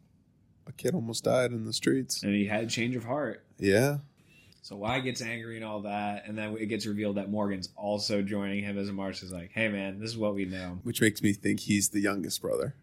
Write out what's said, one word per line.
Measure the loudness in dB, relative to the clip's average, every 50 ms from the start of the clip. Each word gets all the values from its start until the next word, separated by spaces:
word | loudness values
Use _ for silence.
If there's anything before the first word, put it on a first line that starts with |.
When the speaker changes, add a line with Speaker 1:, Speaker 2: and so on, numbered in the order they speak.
| _ _ _ _ _ _ _ _ _ _ _ _ -18
Speaker 1:
a | -16
kid | -8 -4 -2 0 0
almost | 0 0 -2 -2 0
died | 2 4 4 4 4 2
in | 0 -2 -4
the | -4
streets. | -4 0 2 4 4 4 2 -2 -4 -2 0
Speaker 2:
And | 2 2
he | 2 2
had | 2 0 -2 -2
a |
change | -2 0 0 0 0 0
of | -2 -2
heart. | -2 -2 -2 -2 -4 -6 -8 -14 _ _
Speaker 1:
Yeah. | 2 4 6 6 8 6 4 2 0 -4 -10 _ _ _ _ -20 -20 -20 -20 -20 _
Speaker 2:
So | -16 -14 -10
Wyatt | -4 -2 0 0 0 0
gets | -2 -4 -4
angry | -4 -6 -6 -6 -8 -8 -10
and | -8 -8
all | -6 -6 -6
that, | -4 -4 -2 -2 -2 -2 -4 -6 -8
and | -8 -6
then | -6 -4 -4 -4 -4
it | -2
gets | -2 -2 -2 -2
revealed | -2 -2 0 0 0 0
that | 0 -2 -2
Morgan's | 0 0 0 0 0 -2 -6 -8 -8
also | -4 -2 0 0 0 0 0 0 2
joining | 2 0 0 -2 -2 -2 -2 -2 -2
him | -2 -2 -2
as | -2 -2
a |
march. | -4 -4 -4 -4 -6 -6
He's | -8 -8
like, | -8 -8 -8 -6 -2
"Hey, | 0 2 2
man, | 2 0 -2 -4 -6 -6
this | -6 -6
is | -4 0
what | 0 0 0
we | 0 -2
know." | -2 -4 -4 -6 -6 -8 -6
Speaker 1:
Which | -6 -4 2 4
makes | 4 4 4 4
me | 2 2
think | 2 2 2 0 0 2
he's | 2 4 4 4 4 2
the | 2 2
youngest | 2 2 2 0 -2 -4 -4 -2
brother. | -2 0 0 0 0 -2 -6 -8